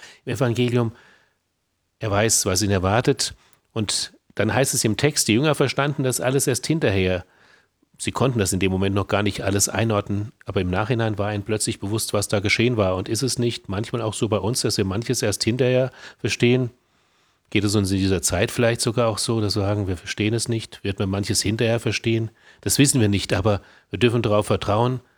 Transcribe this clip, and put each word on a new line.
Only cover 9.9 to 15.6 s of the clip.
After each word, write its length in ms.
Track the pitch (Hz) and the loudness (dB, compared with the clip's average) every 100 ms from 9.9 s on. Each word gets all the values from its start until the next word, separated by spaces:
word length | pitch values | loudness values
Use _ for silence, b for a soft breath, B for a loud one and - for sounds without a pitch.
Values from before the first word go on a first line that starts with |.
| 104 - 101 107 - | 0 -2 -4 -6 -12
aber 160 | - 101 | -6 -2
im 80 | 90 | 0
Nachhinein 480 | 92 107 117 113 101 | 0 0 0 -2 -2
war 160 | 101 | -4
ihnen 120 | 104 | -4
plötzlich 360 | 98 107 - 107 | -4 -4 -4 -4
bewusst, 320 | 101 107 - | -4 -4 -2
was 160 | 107 101 | -2 -2
da 120 | 104 | -2
geschehen 360 | 101 - 117 117 | 0 2 2 2
war. 180 | 95 | 2
Und 140 | 92 - | 0 -2
ist 140 | 113 | -4
es 160 | 131 - | -2 -2
nicht 320 | 120 - - | -2 -4 -8
manchmal 320 | 92 113 120 | -6 -4 -4
auch 100 | 110 | -4
so 160 | - 110 | -2 0
bei 80 | 104 | 0
uns, 240 | 95 104 | 0 -2
dass 160 | 117 110 | -2 0
wir 80 | |
manches 380 | 95 98 117 123 | -2 -2 -4 -2
erst 200 | 110 101 | -2 0
hinterher 480 | - 123 | -2 2